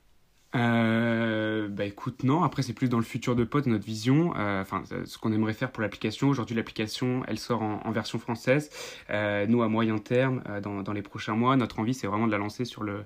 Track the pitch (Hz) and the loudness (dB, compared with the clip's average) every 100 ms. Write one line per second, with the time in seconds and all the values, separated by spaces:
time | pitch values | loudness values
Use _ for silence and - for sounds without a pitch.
0 | _ _ _ _ _ 127 117 117 113 113 | _ _ _ _ _ 0 2 4 4 4
1 | 117 113 117 110 110 110 104 101 101 - | 2 2 0 0 0 -2 -2 -4 -4 -4
2 | - - 127 156 156 - 120 110 127 123 | -8 -2 2 4 2 0 -4 -2 2 2
3 | 113 117 127 123 113 147 135 110 104 110 | 0 -2 0 2 2 2 2 0 -2 -2
4 | 117 143 175 - 104 98 95 95 - 92 | 4 4 4 0 -2 -2 -4 -6 -6 -8
5 | 85 - 113 107 110 104 127 - 104 - | -8 -4 0 2 2 0 -4 -2 -4 -2
6 | 110 - 139 131 92 113 - - 107 - | -4 2 2 2 0 -4 -4 -4 -4 -2
7 | 127 127 - 110 - 117 110 104 110 113 | -2 -2 -2 -6 -4 -2 -2 -2 -2 -2
8 | 107 113 - 117 - 139 147 - - - | -4 -6 -6 -2 2 2 2 -8 -12 -14
9 | - 104 104 101 104 120 113 110 113 110 | -6 -2 0 0 4 4 4 2 2 0
10 | - 123 131 127 - 104 101 101 98 104 | 0 2 2 0 -4 -6 -6 -6 -4 -6
11 | 98 110 - 113 123 135 110 - 110 131 | -6 -8 -2 2 4 4 2 0 -2 -2
12 | 101 104 113 104 104 - 123 - 107 101 | -2 0 2 2 -2 -4 -8 -4 -6 -6